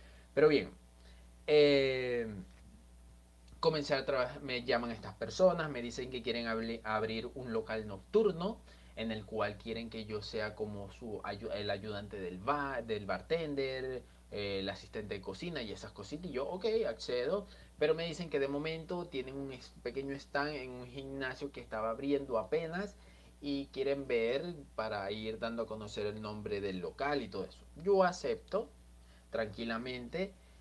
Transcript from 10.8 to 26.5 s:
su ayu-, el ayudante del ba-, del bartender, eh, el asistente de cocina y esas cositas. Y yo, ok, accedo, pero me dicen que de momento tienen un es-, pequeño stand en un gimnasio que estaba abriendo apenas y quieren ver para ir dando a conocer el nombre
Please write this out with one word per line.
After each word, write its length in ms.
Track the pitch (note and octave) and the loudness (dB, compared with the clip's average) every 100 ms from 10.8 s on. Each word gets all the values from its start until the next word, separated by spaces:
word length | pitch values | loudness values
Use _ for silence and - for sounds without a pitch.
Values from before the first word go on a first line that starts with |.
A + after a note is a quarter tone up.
| F#2+ | -10
su 280 | - A2+ G2 | -10 -8 -6
ayu-, 300 | G#2 G#2 A2 | -6 -6 -4
el 160 | G2+ G#2 | -2 0
ayudante 500 | G2+ G#2+ G2+ G2+ G2+ | -2 -2 -6 -6 -6
del 180 | F2+ F2+ | -6 -4
ba-, 440 | A2 D3 C#3 B2+ | -2 0 0 -4
del 240 | A#2 G#2 G2 | -2 -2 -2
bartender, 960 | F#2 - E3 D#3 C#3 C3+ C3 C3 B2+ - - - | -4 0 -2 0 0 -2 -2 -4 -4 -8 -18 -10
eh, 300 | G#2 G2+ G2 | -4 -2 0
el 80 | G2 | -2
asistente 460 | G2 - A2 G2+ | -4 -8 -8 -4
de 60 | G2+ | -6
cocina 420 | G2 F#2+ F3 D3+ | -6 -6 -4 -4
y 100 | A2 | -4
esas 200 | - - | -8 -10
cositas. 380 | - G3 D3+ F3 | -10 -8 -8 -4
Y 20 | |
yo, 160 | - - | -2 -2
ok, 180 | F#3 A3 A3+ D#3+ | 0 2 2 2
accedo, 580 | A2+ - B2 C3+ G3+ F#3+ - - - | -2 -2 0 2 0 -2 -12 -18 2
pero 160 | D3+ | 4
me 120 | D#3+ E3+ | 4 0
dicen 240 | D3+ E3 | -4 -2
que 100 | C#3+ | 0
de 80 | C3+ | 2
momento 580 | C#3+ D#3+ D#3+ D#3 F3+ F3 | 0 -2 -4 -4 -4 -4
tienen 300 | C3+ B2+ C#3 | -4 -4 -6
un 160 | C#3 | -6
es-, 200 | B2 - - | -8 -14 -8
pequeño 320 | B2 B2+ C#3 | -6 -4 -4
stand 420 | C#3 - C#3+ D3 D3 | -6 -4 -2 0 -2
en 140 | B2+ | -6
un 160 | B2+ B2 | -10 -10
gimnasio 640 | C3+ C3+ C#3 C3 B2+ C#3+ | -10 -8 -4 -4 -4 -6
que 80 | B2+ | -8
estaba 300 | A#2 A2 A2+ | -6 -2 0
abriendo 480 | A2+ C#3 C#3 C3+ A2+ | 0 2 2 4 0
apenas 580 | - D#3+ D#3+ F3 G3+ - - - - - | 2 0 0 -2 -6 -8 -20 -20 -20 -8
y 260 | C#3+ C#3 C#3 | -2 -2 -2
quieren 400 | C3 C3+ C#3 C3+ | -2 2 2 2
ver 480 | A#2 A2+ C#3 F3 D#3+ - | 2 4 2 -2 -6 -8
para 360 | - A2 G#2 G2 | -4 -2 0 -2
ir 260 | G#2+ A2 A2 | -2 -4 -2
dando 240 | A#2 A#2 | -2 -2
a 40 | A2 | -4
conocer 400 | A2 G#2 - G#2 | -6 -6 -2 -2
el 140 | G#2+ | -2
nombre 400 | G#2+ G#2+ G#2 | -6 -6 -2